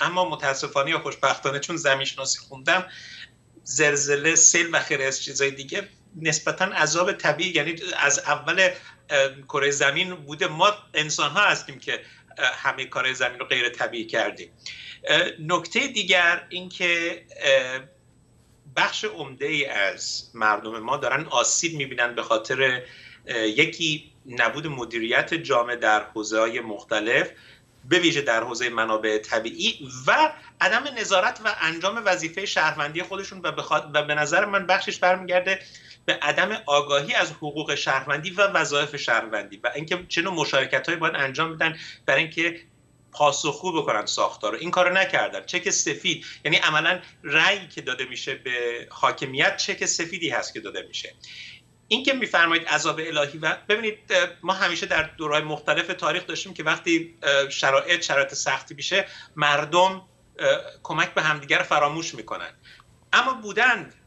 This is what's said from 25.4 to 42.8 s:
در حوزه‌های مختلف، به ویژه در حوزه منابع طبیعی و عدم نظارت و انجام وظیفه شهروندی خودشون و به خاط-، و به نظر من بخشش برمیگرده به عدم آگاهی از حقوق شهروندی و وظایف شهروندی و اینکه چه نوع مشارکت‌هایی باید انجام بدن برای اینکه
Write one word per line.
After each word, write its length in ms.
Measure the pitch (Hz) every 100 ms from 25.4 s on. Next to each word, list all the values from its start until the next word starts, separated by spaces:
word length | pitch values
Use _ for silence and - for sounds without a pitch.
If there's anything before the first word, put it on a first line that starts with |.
| 123 123 120 120
در 260 | 107 107
حوزه‌های 580 | - 110 104 110 113 123
مختلف، 720 | 113 104 - 110 110 135 180 - - - _ _ 127
به 100 | 175
ویژه 220 | 170 143
در 240 | 131 113
حوزه 240 | 120 117 123
منابع 500 | 117 113 110 110 107
طبیعی 680 | - 113 117 - 214 - 131 127 147
و 260 | 262 311 - - -
عدم 240 | 185 226 285 233
نظارت 420 | 202 185 226 233
و 100 | 214 208
انجام 420 | 160 165 185 226
وظیفه 400 | 202 175 160 190
شهروندی 580 | 196 185 156 151 147 165
خودشون 380 | 175 190 190 190
و 80 | 170
به 100 | 143
خاط-، 220 | - 151 151
و 80 | 147
به 120 | 147
نظر 300 | 147 147 170
من 220 | 202 196 180
بخشش 320 | 190 - -
برمیگرده 600 | 185 185 180 180 185 190 - - - -
به 140 | - -
عدم 400 | 147 160 190 220 143
آگاهی 480 | 143 143 143 185
از 180 | 233 180
حقوق 420 | - 147 151 151
شهروندی 560 | 143 151 135 147 147 180
و 100 | 180
وظایف 540 | 196 180 151 143 147 143
شهروندی 600 | - 113 110 107 101 98
و 140 | 120
اینکه 320 | 147 160 180 180
چه 140 | 170
نوع 120 | 190
مشارکت‌هایی 680 | 165 143 139 131 - - 165
باید 140 | 160
انجام 420 | 156 135 131 165 160
بدن 200 | 160 156 - - -
برای 160 | 139
اینکه 380 | 160 165 170 165 - _